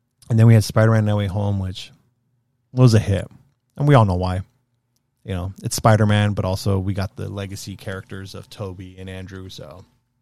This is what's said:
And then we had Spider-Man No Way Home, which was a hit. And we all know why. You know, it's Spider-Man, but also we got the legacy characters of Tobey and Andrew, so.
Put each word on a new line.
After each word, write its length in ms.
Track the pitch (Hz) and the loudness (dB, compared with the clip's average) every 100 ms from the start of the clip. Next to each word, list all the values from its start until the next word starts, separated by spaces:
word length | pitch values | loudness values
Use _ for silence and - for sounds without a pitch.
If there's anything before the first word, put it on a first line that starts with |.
| _ _ - | _ _ -2
And 100 | 113 | 4
then 80 | 117 | 8
we 60 | |
had 100 | 113 | 6
Spider-Man 420 | - 110 110 110 107 | 4 2 2 2 0
No 120 | 104 | -2
Way 100 | 101 | -2
Home, 320 | 104 101 98 | -4 -2 -4
which 320 | 95 90 - _ _ _ _ _ _ _ _ | -6 -10 -16 _ _ _ _ _ _ _ _
was 220 | 127 127 | 4 6
a 60 | 107 | 6
hit. 280 | 92 92 - - _ _ _ - | 2 -2 -6 -16 _ _ _ -2
And 120 | 147 | 4
we 80 | 135 | 4
all 100 | 104 | 4
know 100 | 90 | 0
why. 280 | 92 92 - _ _ _ _ _ _ _ 110 | -2 -4 -8 _ _ _ _ _ _ _ -10
You 100 | 92 | -8
know, 180 | 98 98 | -8 -10
it's 140 | 120 - | -10 -2
Spider-Man, 580 | 117 107 107 104 104 | 2 4 4 2 0
but 120 | 101 95 | -2 -4
also 340 | 92 101 95 | -4 -2 -2
we 140 | 92 | -4
got 220 | 98 92 - | -6 -8 -10
the 120 | 98 | -12
legacy 480 | 101 98 98 - 92 | -10 -12 -12 -14 -16
characters 600 | - 95 - 98 95 98 | -14 -14 -14 -16 -16 -18
of 140 | 98 | -18
Tobey 480 | - 98 92 92 92 | -14 -14 -14 -18 -18
and 120 | 95 | -16
Andrew, 400 | 95 95 95 92 | -16 -16 -16 -18
so. 360 | - 73 85 - _ _ _ | -20 -20 -20 -20 _ _ _